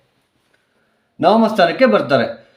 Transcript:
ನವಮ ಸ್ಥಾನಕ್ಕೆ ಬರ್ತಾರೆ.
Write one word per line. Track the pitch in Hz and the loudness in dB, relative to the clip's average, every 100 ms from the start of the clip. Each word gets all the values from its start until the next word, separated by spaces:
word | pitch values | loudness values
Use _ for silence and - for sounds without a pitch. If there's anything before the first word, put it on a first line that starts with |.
| _ _ _ _ _ _ _ _ _ _ _ - | _ _ _ _ _ _ _ _ _ _ _ -4
ನವಮ | 156 220 226 | 0 2 0
ಸ್ಥಾನಕ್ಕೆ | - 170 160 254 | 0 -2 0 0
ಬರ್ತಾರೆ. | 202 131 135 113 - _ | 0 0 -2 -2 -8 _